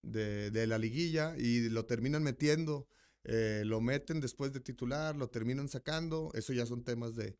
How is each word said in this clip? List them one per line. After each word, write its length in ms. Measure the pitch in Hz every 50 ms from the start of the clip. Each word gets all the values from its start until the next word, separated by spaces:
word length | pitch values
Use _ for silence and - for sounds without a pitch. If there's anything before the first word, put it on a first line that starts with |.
de, 500 | - 113 110 110 107 104 104 104 104 104
de 160 | 107 110 113
la 100 | 113 113
liguilla 580 | 110 113 113 117 156 175 165 156 156 151 160 165
y 320 | - 120 120 120 120 117 113
lo 160 | 110 113 113
terminan 380 | - 120 110 117 135 151 151 156
metiendo, 640 | 139 123 - 147 147 151 160 165 156 147 139 135 - _ _ - _ _ _ -
eh, 400 | - 113 113 113 110 107 107 104
lo 160 | 107 110 110
meten 400 | 117 123 139 139 143 - 160 156
después 320 | 135 120 - - 139 139 135
de 80 | 135
titular, 540 | - - 127 - 127 120 139 147 156 156 147
lo 140 | 147 131 -
terminan 380 | - 117 110 120 131 139 143
sacando. 640 | 139 - 127 - 147 156 160 170 165 160 160 156 156 -
Eso 200 | 113 - - 127
ya 120 | 120 120
son 180 | 117 123 120 120
temas 320 | 127 120 117 117 117 113
de, 220 | 113 107 104 - -